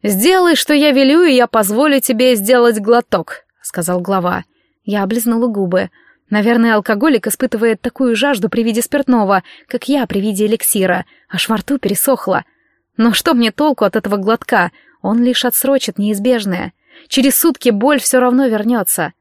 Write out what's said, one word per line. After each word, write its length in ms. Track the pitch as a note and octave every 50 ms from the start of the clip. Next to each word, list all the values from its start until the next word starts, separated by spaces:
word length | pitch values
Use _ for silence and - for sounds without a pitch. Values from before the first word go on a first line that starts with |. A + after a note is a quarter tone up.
"Сделай, 540 | - G#3 G3+ F#3+ G#3+ E4 F#4+ F#4 F4+ F4 D#4+
что 180 | - - - D4+
я 180 | D4 D4 D4+
велю, 320 | C4+ C4+ C#4 C4 C#4+ E4 F4+
и 100 | E4+ C4+
я 140 | B3 A#3+ A#3+
позволю 520 | - A3+ G#3 F#3+ G#3 A3+ C#4+ D4+ C#4 C4+
тебе 360 | - - B3+ A3 B3 B3+ B3+
сделать 440 | G#3+ G3 G#3 B3+ B3 A#3+ A#3 A3+ G#3+
глоток", 680 | G3+ G#3 A#3 A#3+ A#3+ _ - F#3 E3 - - - _ _ _ _
сказал 400 | _ - - - E3+ D#3+ F3+ F3+
глава. 420 | F3 F#3 G3 F#3+ F3 F3+ F#3 F#3 F#3 _ _ _ _ _ _ _ _
Я 200 | - G3+ G#3 G3
облизнула 440 | F#3+ A3 A#3+ A3 A#3 A3+ A3+ A#3 B3
губы. 440 | A3 G3+ G3 F3+ F3+ F#3 F#3+ F#3 _ _ _ _ _ _ _ _
Наверное, 460 | G#3 G#3 G#3 A#3 A#3 A3 A3+ A#3 A3
алкоголик 520 | G#3+ G3+ - A3 G3+ A#3 D#4+ C#4 A3 - G#3+
испытывает 520 | - - - B3+ - A3 A3 A#3 A3 -
такую 360 | _ B3 _ - C4+ B3 A#3
жажду 340 | G#3+ B3 C#4+ C#4+ G3+ F3+ G#3
при 140 | - A#3 A#3
виде 180 | A3+ A3 A3+
спиртного, 600 | A#3 - - D4 C#4 - B3+ A#3 G#3 F#3+ G3 F#3 - - - - _ _
как 200 | - A#3+ - -
я 180 | C#4 D4 B3
при 140 | - - G3+
виде 260 | G3 A3 G#3 F#3 G#3+
эликсира. 600 | G#3 A3 A3+ - - - G#3+ F#3 F#3 F3+ F#3 - _ _ _ _ _
Аж 180 | - E3+ - -
во 100 | A3+ G#3+
рту 200 | - - C#4+ C4+
пересохло. 680 | - F#3+ G3+ - - - C4 A#3+ - - F3+ - - _ _ _ _ _ _ _ _ _ _ -
Но 160 | A3+ A#3 G#3
что 200 | - - - D#4+
мне 180 | A#3+ A#3 A3
толку 340 | - - G3 G#3 C4 - G#3+
от 100 | G3 -
этого 220 | A3 - E3+ G3+ G#3
глотка? 540 | F#3+ G3+ A3+ - - - C4 G#3 F3 F3 _ _ _ _ _ _
Он 220 | - F#3+ G#3+ A#3 A#3+
лишь 220 | B3 B3 - -
отсрочит 520 | B3 A#3+ - - C4 C#4 C4+ - - F#3 -
неизбежное. 760 | G3+ G#3 G#3+ G3 G3+ B3 B3+ A#3 G#3 G3 F3+ F3+ - F3+ _ _ _ _ _ - - _
Через 300 | - B3+ A#3+ C#4 - -
сутки 320 | - E4 C#4+ - - B3
боль 300 | A3+ G3+ A3 C#4 D4 C4+
всё 200 | - - - B3+
равно 280 | B3+ B3 B3 B3+ C#4 B3+
вернётся. 680 | A3 G#3+ G#3 A3+ B3 A3+ F#3+ - - - E3 D#3 - _